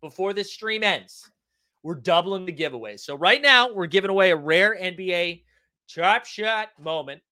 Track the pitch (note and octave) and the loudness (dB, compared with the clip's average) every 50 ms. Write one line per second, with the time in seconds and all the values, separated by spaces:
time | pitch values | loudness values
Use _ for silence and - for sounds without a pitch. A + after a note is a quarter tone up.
0 | - D#3 C3+ - F#3 G3 G3+ G3+ G3+ G3 - - G#3+ A3 G#3+ A3 A3 G#3 F#3 C3+ | -18 -18 -8 -4 -4 -4 -2 -4 -6 -8 -10 -12 -6 -6 -4 -2 0 0 -2 -2
1 | F#2+ _ - - - _ _ _ _ _ _ _ _ _ _ _ _ D#3 E3+ C#3+ | -6 _ -20 -20 -20 _ _ _ _ _ _ _ _ _ _ _ _ -10 -10 -6
2 | A#2+ F#3 E3+ E3+ F3 F#3 G3 F#3+ F#3 F3+ E3 C#3 D#3+ D3+ C3 A#2+ A2 G#2+ G#2 G2+ | 0 4 4 4 4 2 -4 -6 -8 -10 -8 -6 -6 -6 -6 -6 -12 -12 -14 -14
3 | - - C#3+ C#3+ D#3+ F3+ A3+ C#4+ C#4+ C#4+ C4 B3 B3 B3+ A3+ G3 F3+ E3 D3 G3 | -12 -12 -10 0 4 4 4 4 6 6 6 6 4 2 -2 -6 -6 0 0 0
4 | F#3+ G3 G3 G3 F#3+ F#3 E3+ D#3 C#3+ D3+ D#3 F3 F#3+ G#3 A3 F#3+ F#3 F#3 F3+ E3+ | 0 2 2 4 4 4 4 2 0 0 2 4 4 2 2 -2 -6 -8 -8 -6
5 | F#3+ F#3 F3+ F3 F3 F3 E3+ E3+ _ _ _ _ _ _ _ _ _ _ - E3 | -6 -4 -2 -2 -2 -4 -6 -10 _ _ _ _ _ _ _ _ _ _ -8 -2
6 | E3 F#3 G#3 A#3+ A#3+ - - - G#3 A3 A3+ G#3+ G#3+ G#3+ _ _ D3 D#3+ D#3+ D#3+ | 2 2 2 2 0 -8 -12 -8 -4 -4 -4 -4 -6 -8 _ _ -8 -6 -6 -6
7 | D3 C3+ C#3 D#3 _ _ | -6 -10 -14 -16 _ _